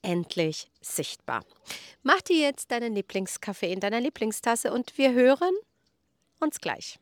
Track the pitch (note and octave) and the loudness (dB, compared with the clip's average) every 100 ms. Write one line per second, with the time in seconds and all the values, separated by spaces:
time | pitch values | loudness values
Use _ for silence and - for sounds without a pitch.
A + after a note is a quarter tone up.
0 | F#3+ F3 E3+ - D#3+ D#3 - _ - - | 0 -2 -2 -2 -2 -2 -12 _ -10 -6
1 | D3 - - A#2 - _ - - - - | -6 -8 -6 -6 -6 _ -16 -16 -16 -6
2 | C4 F#4 - E4+ C#4+ C#4 - A#3+ A#3 G#3 | 2 2 4 2 2 -2 -6 -4 -2 -4
3 | F#3+ F#3+ F#3+ - - F#3+ F3+ F#3+ G3+ A3+ | -4 -4 -4 -8 -10 -4 -4 -2 -2 0
4 | B3+ - A3 G#3+ - A#3 - B3+ B3 - | -2 -2 -4 -2 -2 0 0 -2 -4 2
5 | C4+ B3 B3 C#4 F4+ F#4+ - _ _ _ | 4 8 6 6 4 0 -4 _ _ _
6 | _ _ _ _ G#3 - E3+ A2+ - - | _ _ _ _ -4 -2 -6 -6 -8 -16